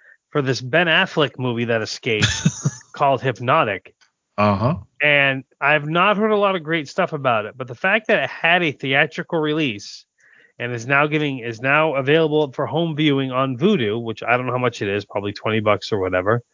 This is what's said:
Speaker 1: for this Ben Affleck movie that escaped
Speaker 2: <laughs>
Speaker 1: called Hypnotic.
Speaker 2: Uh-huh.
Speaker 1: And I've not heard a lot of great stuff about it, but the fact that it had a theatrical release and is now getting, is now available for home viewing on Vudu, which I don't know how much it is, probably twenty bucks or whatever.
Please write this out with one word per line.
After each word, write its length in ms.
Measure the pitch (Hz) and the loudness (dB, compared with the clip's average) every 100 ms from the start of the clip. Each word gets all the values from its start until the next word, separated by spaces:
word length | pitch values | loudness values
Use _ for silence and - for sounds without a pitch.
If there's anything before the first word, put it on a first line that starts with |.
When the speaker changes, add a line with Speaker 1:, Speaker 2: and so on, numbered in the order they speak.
| _ _ _ | _ _ _
Speaker 1:
for 120 | 151 | -2
this 180 | 131 120 | -2 -4
Ben 260 | 127 160 170 | 0 0 4
Affleck 520 | 165 185 170 139 - | 2 2 0 -2 -2
movie 280 | 127 117 117 | -4 -2 0
that 140 | 113 | 0
escaped 440 | 104 - 123 107 104 - - - | -2 -6 -2 0 0 0 -2 -2
Speaker 2:
<laughs> 300 | - - - | -6 -6 -14
Speaker 1:
called 280 | - 139 131 | -2 0 2
Hypnotic. 720 | 131 117 123 160 123 95 - _ _ _ _ - | -2 -4 0 2 2 -2 -8 _ _ _ _ 0
Speaker 2:
Uh-huh. 400 | 104 98 120 175 - _ | 2 2 0 -2 -8 _
Speaker 1:
And 420 | 147 143 139 135 - _ | 2 4 4 0 -8 _
I've 260 | 143 151 147 | 0 0 0
not 280 | 165 196 202 | 2 2 2
heard 140 | 220 | 2
a 40 | 208 | 2
lot 200 | 202 190 | 2 0
of 60 | |
great 260 | 156 165 139 | -2 -4 -2
stuff 240 | - 175 | -2 -2
about 340 | 151 135 113 104 | 0 0 0 -2
it, 100 | 127 | -10
but 120 | 127 | -12
the 60 | |
fact 340 | - 190 220 226 | -4 0 0 2
that 140 | 185 | 0
it 80 | 135 | 0
had 320 | - 165 180 | -2 2 2
a 100 | 165 | 2
theatrical 640 | 131 135 139 156 - - 170 | -2 0 2 2 -2 -4 -2
release 680 | 151 156 143 101 - - _ _ _ _ _ - | 0 0 -2 -4 -12 -18 _ _ _ _ _ -10
and 140 | 120 | -8
is 140 | 120 117 | -6 0
now 200 | 143 151 | 2 2
getting, 300 | 151 151 131 | 0 -2 -4
is 200 | 117 110 | -8 -6
now 340 | 131 151 160 135 | 0 2 2 0
available 540 | 131 160 160 151 147 | 2 2 4 2 0
for 120 | 127 | -4
home 300 | 131 151 170 147 | -4 -2 -2 0
viewing 360 | 156 135 135 | 2 2 0
on 260 | 127 135 120 | 0 -2 0
Vudu, 420 | 185 196 104 113 | 2 2 0 -2
which 220 | 113 - | -4 -8
I 140 | 110 123 | -2 0
don't 100 | 127 | 0
know 60 | |
how 60 | 123 | 0
much 240 | 123 - | -2 -2
it 60 | 104 | -2
is, 160 | 101 | -2
probably 280 | 104 104 101 | -4 -6 -6
twenty 260 | 98 113 110 | -6 -2 0
bucks 300 | 107 101 - | 2 0 -2
or 60 | 104 | -4
whatever. 440 | 92 92 95 117 - | 0 0 0 -2 -4